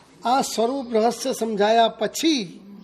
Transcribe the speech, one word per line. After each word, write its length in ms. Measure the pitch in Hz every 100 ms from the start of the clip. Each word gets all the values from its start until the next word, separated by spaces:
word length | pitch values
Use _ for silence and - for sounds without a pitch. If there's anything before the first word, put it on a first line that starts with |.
| - - 233
આ 120 | 262
સ્વરૂપ 460 | 233 - 233 277 240
રહસ્ય 400 | 226 226 226 269
સમજાયા 560 | 220 226 208 208 226 226
પછી 720 | 220 208 - 320 285 180 - - -